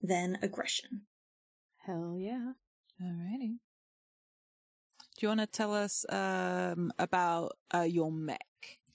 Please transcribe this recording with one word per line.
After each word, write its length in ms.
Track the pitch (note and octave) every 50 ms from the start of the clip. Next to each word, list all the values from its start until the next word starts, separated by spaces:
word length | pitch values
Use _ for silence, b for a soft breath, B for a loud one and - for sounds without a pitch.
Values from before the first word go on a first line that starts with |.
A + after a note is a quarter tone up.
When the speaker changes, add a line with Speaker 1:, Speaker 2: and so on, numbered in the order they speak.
| -
Speaker 1:
than 360 | F3 F#3 F3 F3+ F3+ F#3 - -
aggression. 640 | G3 - - - - - - - - - - - _ _ _ _ _ _ _ _ _ _ _ _ _ _ _ -
Speaker 2:
Hell 300 | G3 F3+ E3 E3+ E3+ F3 F#3
yeah. 340 | F#3+ G#3 A#3+ B3+ A#3 B3+ C4 - _ _ _ _ _ _ _ - F3+
Speaker 3:
Alrighty. 560 | F3+ F3 E3+ F3 F#3 A3 C4+ B3+ G#3+ A#3 A#3+ - _ _ _ _ _ _ _ _ _ _ _ _ _ _ _ _ _ _ _ _ _ _ _ _ _ _ - - - - -
Do 60 | A3
you 40 | G#3
wanna 180 | A3 A3 A3
tell 260 | G#3+ - - A3 G#3 G#3
us, 300 | G#3 G#3 G3+ - - - - -
um, 800 | G3 G3 F#3+ F#3+ F#3 F#3 F3+ F3+ F3+ F3+ F3+ F3 E3+ F3 E3 - -
about, 580 | F3+ F3 - F3+ F3+ E3+ E3+ E3+ E3 - - - _ _ -
uh, 80 | F3 E3+ E3+
your 240 | F3 E3+ D#3+ D#3+ D#3+
mech 680 | D#3+ D#3 D3+ A#2 - - - _ _ - - - - _ - -